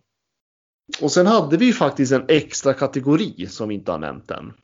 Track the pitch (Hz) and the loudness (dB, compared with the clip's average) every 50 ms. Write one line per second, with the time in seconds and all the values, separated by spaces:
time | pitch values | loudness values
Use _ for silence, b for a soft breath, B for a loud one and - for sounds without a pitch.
0 | - _ _ _ _ _ _ _ _ _ _ _ _ _ _ _ _ - - - | -20 _ _ _ _ _ _ _ _ _ _ _ _ _ _ _ _ -14 -8 -4
1 | 147 147 - 180 180 196 226 220 165 139 151 170 240 254 220 - 170 139 - - | -4 0 2 4 4 4 4 4 2 2 2 2 4 2 2 2 0 0 0 0
2 | 139 123 135 127 - - 156 151 - - - - - 139 131 - 147 131 - 143 | 0 0 0 0 2 2 2 2 2 -2 -6 -2 0 0 0 0 0 -4 -2 -2
3 | 123 139 147 - - 180 - - 87 101 - - 113 107 104 98 - - 87 78 | 0 2 2 2 2 -2 -6 -8 -10 -10 -8 -8 -6 -6 -6 -6 -4 -6 -6 -4
4 | 78 73 67 - - - - - - 104 113 _ | -6 -8 -10 -10 -12 -12 -12 -12 -12 -16 -20 _